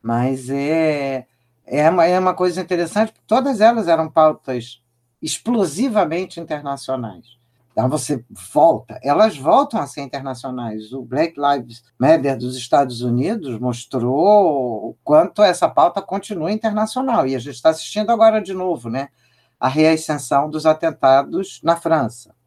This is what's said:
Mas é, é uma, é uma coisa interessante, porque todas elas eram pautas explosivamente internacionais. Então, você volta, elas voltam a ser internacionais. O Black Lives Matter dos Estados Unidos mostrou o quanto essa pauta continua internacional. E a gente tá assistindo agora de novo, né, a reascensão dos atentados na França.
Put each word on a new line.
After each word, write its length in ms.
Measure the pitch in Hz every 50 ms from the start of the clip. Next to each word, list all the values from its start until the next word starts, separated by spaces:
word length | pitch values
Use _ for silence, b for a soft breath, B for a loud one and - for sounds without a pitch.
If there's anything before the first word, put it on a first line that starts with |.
| _
Mas 480 | 113 117 120 123 131 135 131 127 123
é, 760 | 135 139 139 147 160 165 160 156 151 143 139 139 135 131 123 _ _ _ _ _ _ _ _
é 240 | - - 143 151 156
uma, 180 | 180 180 165
é 120 | 175 180 185
uma 160 | 185 185 180
coisa 260 | - 180 185 170 185
interessante, 520 | 180 180 185 170 175 160 - 208 220 214 _
porque 140 | _ _
todas 340 | _ 214 254 254 277 262 202
elas 260 | 214 226 240 233 202
eram 240 | 165 165 160 160 156
pautas 720 | - 165 160 156 151 156 _ - 131 123 117 - - _ _ _ _ _ _ _ _ _ -
explosivamente 1160 | 156 - - _ 220 247 233 196 156 139 170 247 277 214 214 185 156 156 175 185 - - -
internacionais. 1000 | 165 160 156 147 143 143 139 135 - - 131 127 123 110 95 87 _ _ _ _ _ _ _ _ _ _ _
Então, 160 | - 113 127
você 360 | 143 151 - - 151 123 - _ - - - - -
volta, 460 | 147 147 170 139 107 - _ 110 - -
elas 360 | 135 143 170 214 220 175 143
voltam 420 | 131 147 185 254 294 - 233 196
a 60 | 147
ser 140 | 131 - -
internacionais. 920 | 143 131 - 139 131 139 131 123 - 135 127 127 120 113 110 110 107 107 123
O 100 | 135 123
Black 320 | 120 127 139 165 165 165 147
Lives 460 | 139 143 143 139 120 120 117 - _ _ _
Matter 400 | _ 127 143 160 156 131 139 135
dos 200 | 120 127 123 127
Estados 440 | 131 123 - - 147 143 131 123 117
Unidos 580 | 120 123 120 120 131 180 233 226 165 139 120 107
mostrou 1300 | 123 127 120 123 - _ - 127 113 123 131 143 170 202 214 208 196 170 147 139 127 123 117 107 - 117
o 80 | - _ _
quanto 360 | - 151 151 170 - - -
essa 280 | 208 190 175 - 180 156
pauta 340 | - - 151 175 - - -
continua 480 | - 190 202 - - 214 175 151 175
internacional. 800 | 214 220 - 220 208 214 214 220 - 254 269 262 240 196 143 131
E 80 | 135
a 20 | 127
gente 240 | 117 143 127 - _
tá 80 | 160
assistindo 400 | 160 156 - - - 208 214 202
agora 320 | 233 220 226 220 214 220 208
de 100 | 180 190
novo, 380 | 185 185 185 175 - 120 120
né, 180 | 113 131 139 - _ _ _ _ _ _ _ _ _ _
a 100 | 127 131
reascensão 840 | 131 151 156 160 160 156 - - 151 143 - - 147 139 147 151
dos 160 | 151 156 151
atentados 960 | 160 156 - - 165 - _ - 135 135 139 139 143 156 175 196 - - - -
na 140 | 160 170
França. 580 | 165 - - - 151 131 110 - - - _ _ _ _